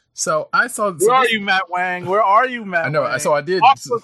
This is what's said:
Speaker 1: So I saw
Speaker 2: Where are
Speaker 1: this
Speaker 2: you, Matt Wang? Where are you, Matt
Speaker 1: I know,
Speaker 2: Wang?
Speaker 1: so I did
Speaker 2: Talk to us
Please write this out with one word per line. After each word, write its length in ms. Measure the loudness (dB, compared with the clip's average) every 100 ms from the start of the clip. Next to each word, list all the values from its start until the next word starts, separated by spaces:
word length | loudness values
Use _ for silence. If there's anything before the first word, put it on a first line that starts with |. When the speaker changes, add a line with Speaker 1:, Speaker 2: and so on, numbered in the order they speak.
| _
Speaker 1:
So 360 | -8 -2 -2 -2
I 140 | -4 -4
saw 240 | -4 -4
Speaker 2:
Where 240 | 0 2
are 80 | 4
Speaker 1:
this 100 | 2
Speaker 2:
you, 80 | 0
Matt 300 | 0 -2 -2
Wang? 360 | -4 -4 -4 -2
Where 140 | 2
are 280 | 4 4 2
you, 160 | -4
Matt 220 | -4 -2 0
Speaker 1:
I 20 |
know, 140 | 0
Speaker 2:
Wang? 180 | -2 -2
Speaker 1:
so 120 | 0
I 100 | 0
did 180 | 0 2
Speaker 2:
Talk 180 | 4 2
to 120 | -2
us 80 | -6